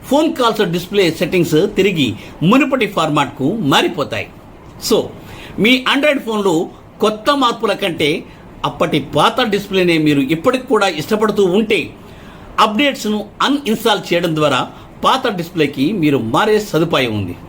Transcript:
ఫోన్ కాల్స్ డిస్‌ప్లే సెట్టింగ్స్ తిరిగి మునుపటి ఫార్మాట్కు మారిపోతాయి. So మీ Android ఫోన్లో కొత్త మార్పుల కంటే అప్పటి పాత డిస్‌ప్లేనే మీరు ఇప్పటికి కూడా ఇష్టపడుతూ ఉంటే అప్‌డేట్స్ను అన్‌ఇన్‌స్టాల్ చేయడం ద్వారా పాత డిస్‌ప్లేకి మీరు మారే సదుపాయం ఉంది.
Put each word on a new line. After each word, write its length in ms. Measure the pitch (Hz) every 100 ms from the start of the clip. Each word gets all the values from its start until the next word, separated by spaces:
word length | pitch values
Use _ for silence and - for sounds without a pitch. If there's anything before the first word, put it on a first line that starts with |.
| -
ఫోన్ 240 | 285 320 -
కాల్స్ 240 | 247 214
డిస్‌ప్లే 500 | 185 170 - 202 175 160
సెట్టింగ్స్ 360 | 175 185 156 151 202 -
తిరిగి 300 | 190 170 120 101 - -
మునుపటి 440 | 156 262 294 262 214
ఫార్మాట్కు 720 | - 156 147 - - 135 226 147
మారిపోతాయి. 560 | 185 - 165 135 107 - - - - - - -
So 80 | 202 - - - - - -
మీ 220 | 208 254 226
Android 260 | 254 294 277 220
ఫోన్లో 280 | 214 196 160 - - - -
కొత్త 320 | 202 214 -
మార్పుల 420 | 285 247 226 220
కంటే 360 | 170 196 165 151 180 - - - - 143
అప్పటి 340 | - 170 147 131 143
పాత 260 | 196 226
డిస్‌ప్లేనే 560 | 247 202 202 190 180 165
మీరు 240 | 151 143
ఇప్పటికి 460 | 135 160 254 254 254
కూడా 200 | 214 196
ఇష్టపడుతూ 580 | 151 135 214 214 208 190
ఉంటే 340 | 185 214 202 107 - - - - - - -
అప్‌డేట్స్ను 680 | 214 208 285 262 214 214 - -
అన్‌ఇన్‌స్టాల్ 600 | 202 285 202 220 226 196 -
చేయడం 220 | - 175 156
ద్వారా 260 | 147 131 151 - - -
పాత 240 | 185 254 262
డిస్‌ప్లేకి 640 | 190 165 165 143 143 143
మీరు 260 | 214 151 135
మారే 420 | 110 147 214 214
సదుపాయం 540 | 208 160 160 156 123 107
ఉంది. 160 | 90 82